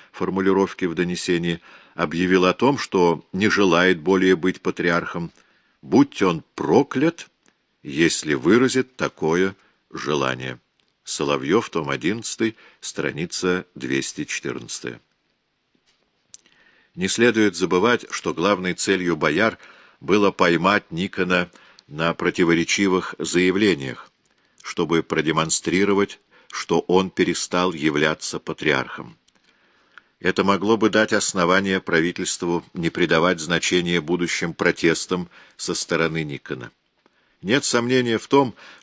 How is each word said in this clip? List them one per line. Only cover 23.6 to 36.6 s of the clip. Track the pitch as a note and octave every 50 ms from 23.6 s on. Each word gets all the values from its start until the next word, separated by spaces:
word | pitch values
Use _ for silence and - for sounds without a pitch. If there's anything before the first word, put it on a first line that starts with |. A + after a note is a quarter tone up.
| G#2+ G2 E2 C#2+ C2+ C2 - - - - _ _ _ _ _ _ _ _ _ _
чтобы | - - - F2 E2+ D2+ E2+ E2
продемонстрировать, | - - D#2+ D#2 D2 D#2+ D#2 D#2+ D#2+ D#2+ - - - E2+ E2+ F#2+ G2+ G2+ G2 G2 G2+ - - - _ _ _ _ _ -
что | - - - - E2+ E2+
он | - - F2+ F#2+ F#2+ F2+
перестал | - - F#2 G2 E2 - - - F2+ F2+ F2+ F#2 E2
являться | D2 D2+ D#2 C#2+ D2 D2+ D#2 D#2 - - - -
патриархом. | D#2 - - - - - D2+ C#2 C2 - - - - - A#1 - _ _ _ _ _ _ _ _ _ _ _ _ _ _ _ - - _ _ _ _
Это | - F#2 - G2 F#2+
могло | G2+ G2 F2 G2 G#2+ A2+
бы | G2+ A2 G#2
дать | G2 G#2+ A2 - A2
основание | G2+ - - - F#2 E2+ F2 F#2 G2 G2 G2 F#2+ F#2
правительству | - E2+ E2 E2 E2 F2 - - F2+ - - - F2+ E2+ E2+ E2+ - - -
не | F#2 E2 E2
придавать | - F2 F2 D#2+ E2 E2 E2+ F2+ F2+ D#2+
значения | D#2 E2 E2+ E2 - - F#2 F2+ F2 F2 F2 E2+
будущим | D2+ E2 F2+ F2 F2 D#2+ - - F2+ E2+ D#2
протестам | - - E2+ - - E2+ E2 D#2+ - - - F#2 F2+ F2 - - - - - _
со | - - F#2 E2+
стороны | - - - F2 D#2+ E2 D#2+ D#2+ E2 D#2
Никона. | D2 C#2+ - - - C#2+ B1+